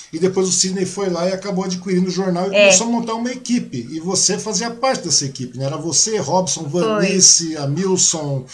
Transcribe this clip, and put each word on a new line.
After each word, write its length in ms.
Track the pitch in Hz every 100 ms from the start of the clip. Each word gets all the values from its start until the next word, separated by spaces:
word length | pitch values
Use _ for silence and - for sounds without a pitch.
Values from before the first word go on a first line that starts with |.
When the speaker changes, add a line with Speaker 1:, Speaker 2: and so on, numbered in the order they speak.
| -
Speaker 1:
e 80 | 160
depois 280 | 190 185 185
o 40 |
Sidney 340 | - 190 190 180
foi 240 | - 190
lá 180 | 170 180
e 40 |
acabou 320 | 190 202 185
adquirindo 420 | 185 - 202 180 185
o 40 |
jornal 320 | 175 185 175 190
e 40 |
Speaker 2:
É. 60 | 196
Speaker 1:
começou 260 | 202 190 233
a 40 |
montar 240 | 233 226
uma 160 | 226 240
equipe, 580 | 262 - 240 - 123 120
e 80 | 160
você 400 | 170 185 - 196
fazia 320 | 220 190 233
parte 320 | 233 269 247
dessa 200 | 175 139 139
equipe, 320 | - 123 123
né? 60 | 139
Era 100 | 151
você, 400 | 160 147 214 214
Robson, 520 | 139 180 180 - 151
Speaker 2:
Foi. 100 | 175
Speaker 1:
Vanice, 760 | 175 214 190 185 - - 165 156
Amilson, 880 | 139 147 190 185 - 165 147 135 -